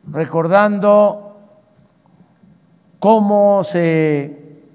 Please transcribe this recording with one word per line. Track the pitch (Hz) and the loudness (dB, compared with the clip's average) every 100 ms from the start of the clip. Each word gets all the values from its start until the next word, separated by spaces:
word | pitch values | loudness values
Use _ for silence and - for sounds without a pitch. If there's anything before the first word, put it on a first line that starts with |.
| - | -12
recordando | 147 160 165 165 190 208 202 202 208 208 202 - - _ _ _ _ _ _ _ _ _ _ _ _ _ _ _ _ | -8 -6 -4 0 2 2 0 2 2 2 -2 -16 -20 _ _ _ _ _ _ _ _ _ _ _ _ _ _ _ _
cómo | 196 220 208 208 202 202 180 | 0 2 2 2 2 2 -2
se | 175 170 160 156 147 143 - - - _ | -2 0 0 0 -2 -6 -14 -20 -20 _